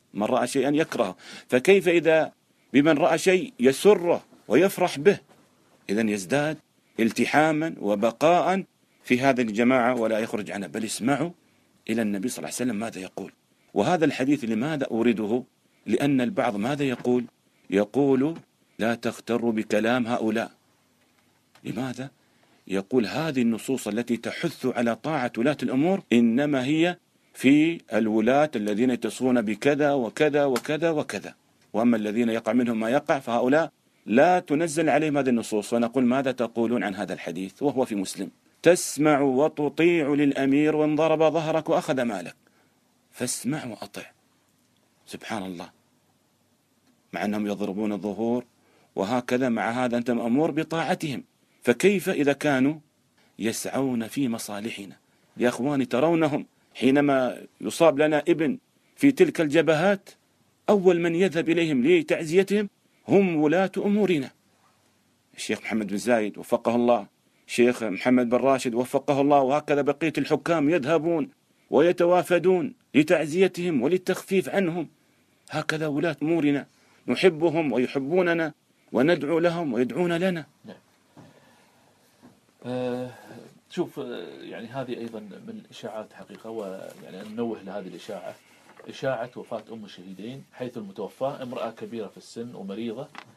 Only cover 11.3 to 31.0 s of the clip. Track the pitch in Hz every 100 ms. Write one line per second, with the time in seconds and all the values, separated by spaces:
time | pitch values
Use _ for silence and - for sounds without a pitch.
11.3 | 180 _ _ _ _ - 113 107 101 123
12.3 | - 78 - 127 104 113 92 92 - 95
13.3 | - _ _ _ - 113 180 156 - 135
14.3 | 147 110 113 139 156 - 113 120 104 104
15.3 | 123 123 _ _ _ - 107 143 135 120
16.3 | 98 123 104 113 143 139 120 123 123 120
17.3 | _ _ _ - 95 104 131 143 135 143
18.3 | 170 - _ _ - 107 113 117 - -
19.3 | 113 117 110 107 107 110 127 117 120 110
20.3 | 110 107 _ _ _ _ _ _ _ _
21.3 | _ _ _ - - 131 123 139 _ _
22.3 | _ _ _ - 95 95 127 98 113 160
23.3 | 135 117 110 - 131 110 104 120 117 107
24.3 | - 170 - 127 117 117 113 143 156 123
25.3 | - 120 131 127 131 160 196 - 120 117
26.3 | 117 147 139 127 156 175 175 _ _ _
27.3 | - 127 147 160 165 - 107 110 110 110
28.3 | 139 151 127 104 104 127 117 113 - 127
29.3 | 127 107 104 143 143 147 139 113 - 151
30.3 | 143 143 123 - 151 165 151